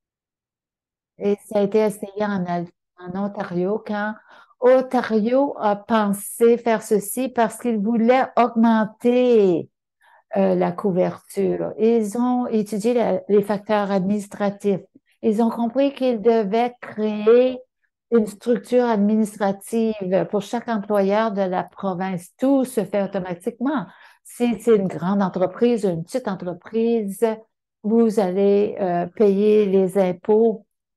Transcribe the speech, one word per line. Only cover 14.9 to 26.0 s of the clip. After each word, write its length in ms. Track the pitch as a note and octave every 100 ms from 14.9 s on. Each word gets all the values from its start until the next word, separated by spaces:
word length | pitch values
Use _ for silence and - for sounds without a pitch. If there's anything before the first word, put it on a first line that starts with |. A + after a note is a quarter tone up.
| _ _ _
Ils 180 | A3+ G#3
ont 80 | A#3
compris 440 | - A#3 B3+ C#4
qu'ils 280 | C#4 B3+ A3+
devaient 540 | A#3 A3+ G3 A3+ B3 B3
créer 800 | - G#3+ G#3+ G#3+ G#3+ A#3+ B3+ B3+ - _ _ _ _
une 160 | A#3 G#3
structure 580 | - A#3+ A3 - B3 A#3+
administrative 1400 | G#3+ G3+ G#3+ G#3+ - G3 G3+ - A3+ A3 G#3+ F#3 G3+ G3+
pour 140 | G#3
chaque 240 | G3 A#3 A#3
employeur 640 | A3 G3+ G#3 G3 G#3 A3+
de 100 | G3
la 220 | F#3+ F3+
province. 680 | F3+ - G3 F3 F#3+ F3+ - _
Tout 260 | C4 C#4
se 220 | B3+ A3+ F#3+
fait 160 | G#3
automatiquement. 840 | F#3+ G3 F3+ F3 A#3 - C4 D4 E3+ - - _
Si 360 | - - A#3+ G#3
c'est 140 | A#3+ G#3+
une 120 | F#3
grande 360 | D3+ F3 G3+
entreprise, 640 | F#3 F#3 F#3 - A#3+ A#3 G3+
une 180 | E3